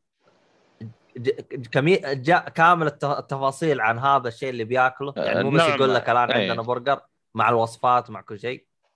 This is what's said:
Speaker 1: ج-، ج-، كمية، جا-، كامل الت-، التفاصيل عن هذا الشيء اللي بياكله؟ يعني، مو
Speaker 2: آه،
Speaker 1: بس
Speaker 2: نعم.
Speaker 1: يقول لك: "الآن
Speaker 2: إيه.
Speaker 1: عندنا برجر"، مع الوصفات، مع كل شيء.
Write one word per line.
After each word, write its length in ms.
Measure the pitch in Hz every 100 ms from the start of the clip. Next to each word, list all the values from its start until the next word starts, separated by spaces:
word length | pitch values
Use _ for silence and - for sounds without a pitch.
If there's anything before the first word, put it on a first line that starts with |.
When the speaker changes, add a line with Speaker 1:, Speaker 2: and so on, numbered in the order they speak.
| _ _ _ _ _ _ _ _ 113 - _ 123
Speaker 1:
ج-، 140 | 120 - -
ج-، 160 | 139 113
كمية، 320 | 139 151 190 139
جا-، 360 | 139 127 175 139
كامل 380 | - 165 175 151
الت-، 180 | 143
التفاصيل 760 | 143 135 - 135 135 135 165 127
عن 180 | 110 117
هذا 300 | 139 139 123
الشيء 220 | 113 135
اللي 140 | 123
بياكله؟ 500 | 110 127 131 - 139 123
يعني، 280 | 67 95
مو 60 | 98
Speaker 2:
آه، 20 |
Speaker 1:
بس 80 | 156
Speaker 2:
نعم. 140 | 165 139
Speaker 1:
يقول 180 | 131
لك: 160 | 123 123
"الآن 200 | 120 123
Speaker 2:
إيه. 200 | 120 98
Speaker 1:
عندنا 120 | 120
برجر"، 380 | 117 123 127 135 - _ _
مع 140 | 110 110
الوصفات، 600 | 120 113 - 127 123 117
مع 100 | 101
كل 200 | - 104
شيء. 260 | 117 139 _ _ _